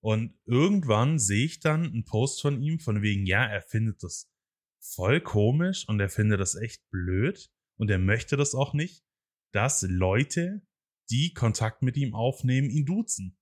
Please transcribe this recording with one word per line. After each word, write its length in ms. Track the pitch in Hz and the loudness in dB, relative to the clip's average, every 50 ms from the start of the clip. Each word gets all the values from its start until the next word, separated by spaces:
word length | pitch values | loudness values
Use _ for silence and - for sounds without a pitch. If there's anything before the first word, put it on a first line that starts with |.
| - | 0
Und 340 | 110 107 110 113 - - _ _ | 0 0 0 -2 -6 -10 _ _
irgendwann 720 | - 120 123 151 196 208 202 165 131 107 107 117 139 160 156 | 0 2 2 4 4 2 2 2 2 4 4 4 2 2 0
sehe 280 | 113 98 101 104 123 | 0 2 2 2 2
ich 140 | 160 - - | 0 -2 -2
dann 240 | - 156 151 160 170 | 0 0 0 0 -2
einen 200 | 160 - 117 107 | -2 -4 -6 -6
Post 380 | - - 107 123 139 - - - | -2 -2 0 0 0 -4 -2 -2
von 180 | 143 143 127 | -2 -2 0
ihm, 180 | 135 151 160 160 | -2 -2 -4 -4
von 220 | - - 107 104 | -2 -2 -2 0
wegen, 240 | 101 104 104 98 98 | 0 0 0 0 0
ja, 220 | 92 92 104 127 | 2 2 2 0
er 160 | 110 104 101 - | 0 -2 -6 -8
findet 400 | - - 113 113 110 101 _ - | -4 -2 0 0 0 -2 _ -10
das 280 | - - - - _ _ _ _ _ _ _ _ _ _ _ | -12 -12 -14 -16 _ _ _ _ _ _ _ _ _ _ _
voll 420 | - - - - 90 98 131 170 - | -16 -14 -8 -2 2 2 2 2 0
komisch 640 | - - 107 104 110 127 151 170 185 190 - - - | 0 0 2 2 4 2 2 0 0 -2 -6 -4 -2
und 100 | 110 104 | 0 0
er 120 | 101 98 | 0 0
findet 300 | - - 107 107 104 95 | 0 0 2 2 2 2
das 160 | 98 92 - | 0 -4 -4
echt 300 | - 110 113 - - _ _ | -6 -8 -10 -10 -14 _ _
blöd 600 | - 92 90 87 90 95 107 160 202 - - _ _ _ _ _ _ _ | -6 -6 -4 -2 0 0 0 0 -2 -6 -14 _ _ _ _ _ _ _
und 120 | 113 104 | -2 0
er 80 | 101 92 | 2 2
möchte 380 | 92 95 104 117 - - - | 4 2 2 2 0 -2 0
das 180 | 139 143 139 - | 0 0 0 0
auch 200 | 127 139 - - | -2 -2 -2 0
nicht, 280 | 147 156 180 - - _ _ _ _ _ _ _ _ _ _ _ | -4 -4 -4 -8 -18 _ _ _ _ _ _ _ _ _ _ _
dass 280 | 101 104 131 - - | 0 0 2 0 -2
Leute, 800 | - 92 92 90 92 92 95 117 143 - - 170 170 180 202 208 _ _ _ _ _ _ _ _ _ - | -2 0 0 2 2 4 4 2 0 0 -2 -4 -4 -4 -6 -10 _ _ _ _ _ _ _ _ _ -2
die 220 | 113 123 151 170 - | 0 2 2 0 0
Kontakt 500 | - 123 113 110 - 113 110 - _ - | 0 0 0 2 2 -2 -2 -2 _ -2
mit 140 | 127 123 | -2 0
ihm 180 | 139 139 127 107 | 0 -2 -2 -2
aufnehmen, 540 | 117 117 127 135 - - 127 127 131 143 139 | -2 -2 -2 -2 0 -2 0 2 2 0 0
ihn 160 | 104 151 147 | 0 -2 0
duzen. 540 | 135 175 214 226 - - - 98 92 - _ | 0 -2 -4 -2 -4 -6 -8 -8 -12 -12 _